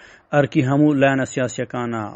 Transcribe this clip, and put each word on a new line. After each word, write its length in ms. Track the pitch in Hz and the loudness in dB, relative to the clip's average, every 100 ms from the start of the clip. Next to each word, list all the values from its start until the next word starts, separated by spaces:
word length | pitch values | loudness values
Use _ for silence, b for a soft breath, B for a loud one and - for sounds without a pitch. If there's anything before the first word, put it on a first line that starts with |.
| B B B | B B B
ئەرکی 340 | 147 135 160 131 | 0 0 0 0
هەموو 280 | 143 151 143 | 2 2 4
لایەنە 240 | 135 135 127 | 2 2 -2
سیاسیەکانە 680 | - 123 - 120 123 120 113 104 | -4 -4 -4 -8 -6 -6 -6 -6